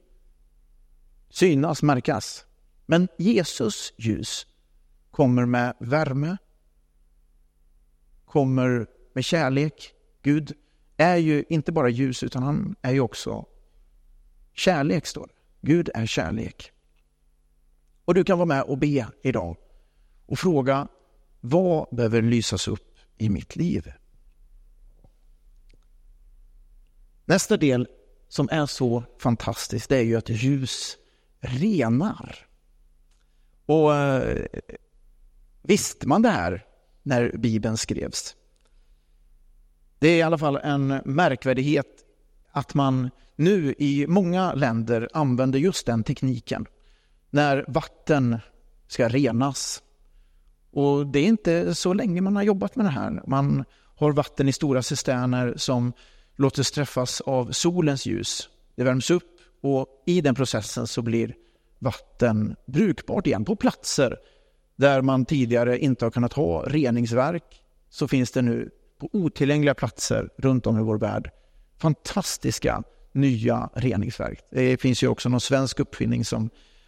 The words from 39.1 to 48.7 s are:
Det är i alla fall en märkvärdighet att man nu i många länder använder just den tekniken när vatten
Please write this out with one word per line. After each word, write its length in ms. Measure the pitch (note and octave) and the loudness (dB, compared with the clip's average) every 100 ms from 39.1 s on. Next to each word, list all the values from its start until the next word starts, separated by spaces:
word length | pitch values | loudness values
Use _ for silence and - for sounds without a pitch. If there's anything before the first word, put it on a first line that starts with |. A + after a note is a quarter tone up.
| _ _ _ _ _ _ _ _ - | _ _ _ _ _ _ _ _ 2
Det 100 | D#3 | 4
är 80 | E3+ | 4
i 60 | |
alla 160 | E3 D#3+ | 2 2
fall 180 | D3+ C#3 | 0 -2
en 440 | D3 C#3+ C3+ C3+ | -2 0 0 -2
märkvärdighet 840 | - C#3+ E3+ B2+ C3 B2+ C#3+ D3+ - _ _ _ _ _ _ | -2 0 0 0 -2 0 0 0 -2 _ _ _ _ _ _
att 220 | C#3+ - | -8 -2
man 360 | C#3+ C#3 C3 B2 _ _ - | 0 2 0 -2 _ _ 0
nu 380 | E3 G3+ C#3+ - | 2 2 0 0
i 280 | C#3+ C#3+ C#3+ | 0 0 2
många 440 | F#3+ E3+ F3+ F3+ | 2 2 0 -2
länder 560 | C3+ C3 A2+ A2+ A#2 A#2 | 0 0 -2 0 -2 -2
använder 460 | D#3+ C#3 B2 C3 C3+ | -2 0 2 2 2
just 280 | F#3 - - | 0 0 -2
den 180 | A2+ | -2
tekniken 640 | G#2+ C3+ C3 A2+ - - - _ _ _ _ _ _ | -2 -2 -2 -4 -6 -8 -8 _ _ _ _ _ _
när 340 | C#3+ D3 C#3 - | 0 2 2 0
vatten 720 | B2 - _ - D3 A#2+ A#2 - _ _ | -6 -6 _ 0 2 2 0 -6 _ _